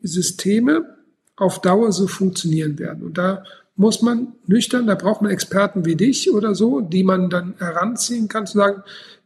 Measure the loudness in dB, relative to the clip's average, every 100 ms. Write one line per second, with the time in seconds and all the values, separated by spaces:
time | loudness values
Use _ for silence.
0 | -6 -2 -4 -2 0 2 2 0 -2 -12
1 | _ _ _ -2 -2 2 2 4 4 2
2 | -2 0 -2 -2 -2 0 -2 -4 -8 -10
3 | -10 -2 -2 -2 -8 -20 _ 2 2 4
4 | 0 0 -4 -6 0 2 2 0 0 0
5 | 0 0 0 -2 -2 0 0 0 0 2
6 | 2 2 2 2 2 2 2 0 0 0
7 | 2 2 0 -2 -6 -8 -6 -4 -4 -4
8 | -6 -4 -4 -4 -4 0 0 0 -10 -20
9 | -20 -20